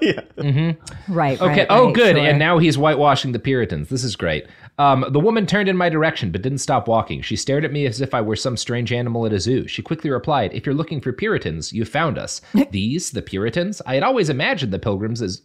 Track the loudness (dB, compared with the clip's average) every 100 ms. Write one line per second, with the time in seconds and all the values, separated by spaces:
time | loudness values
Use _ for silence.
0 | 0 -2 -6 -4 0 2 0 -2 -10 -14
1 | -4 0 0 2 2 2 4 6 6 6
2 | 6 6 4 4 4 4 4 4 2 4
3 | 4 4 0 -4 0 0 0 -4 -4 -4
4 | -4 -4 -2 -2 -6 -20 -14 2 4 4
5 | 2 2 2 2 0 0 2 2 2 2
6 | 0 -2 -4 -4 -4 -4 0 0 2 0
7 | 0 -8 -6 -6 -2 -2 -2 -2 -2 -2
8 | -4 -2 -2 -2 -4 -6 -4 -4 -2 -2
9 | -2 -2 0 0 0 -2 -2 -10 -8 -6
10 | -4 -4 0 0 0 -4 -4 -4 -4 -6
11 | -6 -4 -2 -2 -4 -6 -8 -6 -4 -2
12 | -2 -2 -8 -12 -2 0 0 0 -2 -2
13 | -4 -8 -6 -4 -2 -2 -4 -6 -4 0
14 | 2 2 0 0 -2 -2 -4 -2 -2 -2
15 | -4 -4 -6 -8